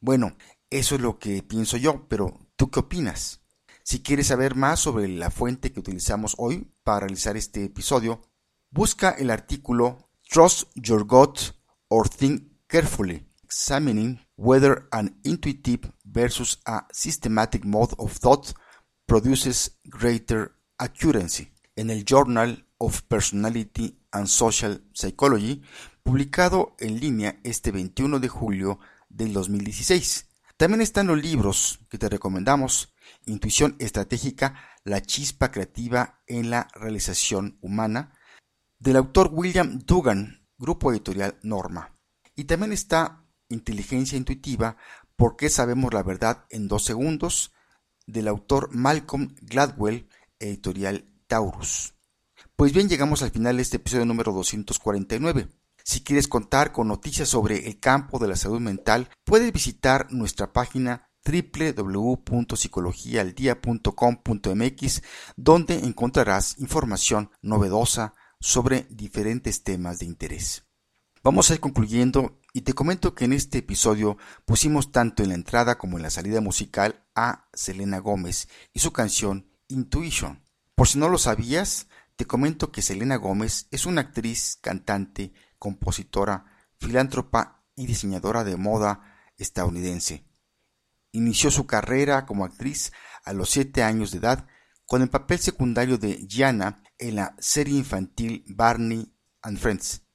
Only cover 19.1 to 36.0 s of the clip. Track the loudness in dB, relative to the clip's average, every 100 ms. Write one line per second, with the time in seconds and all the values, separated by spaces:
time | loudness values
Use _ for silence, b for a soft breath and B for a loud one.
19.1 | 4 4 2 2 -2 -4 -8 -20 -2 0
20.1 | 0 0 -2 -2 _ _ _ -10 -2 2
21.1 | 2 0 -6 -10 _ _ -8 -6 -4 4
22.1 | 6 6 4 0 -2 _ _ -4 -4 -2
23.1 | 0 0 -2 -2 -2 -6 -6 -6 -8 _
24.1 | -6 0 2 2 2 -2 -6 _ -8 -8
25.1 | 0 2 2 0 -6 -12 B B B 0
26.1 | 0 0 2 2 2 0 -4 -6 -4 -2
27.1 | -2 -2 -4 -8 -4 -4 -4 -6 -2 0
28.1 | 0 -2 -4 -6 -2 -2 -4 b b b
29.1 | -8 -4 -2 -2 -4 -4 -6 0 0 0
30.1 | -6 -8 _ b _ 2 4 2 2 2
31.1 | 2 0 0 0 0 -2 -4 _ -6 -4
32.1 | -2 -2 -2 2 2 2 -2 -4 b b
33.1 | b -10 -6 -2 2 2 0 -6 -4 -4
34.1 | -4 -4 -2 -2 -2 B B -4 -4 -2
35.1 | -6 -6 -2 -2 -2 -8 -6 -2 0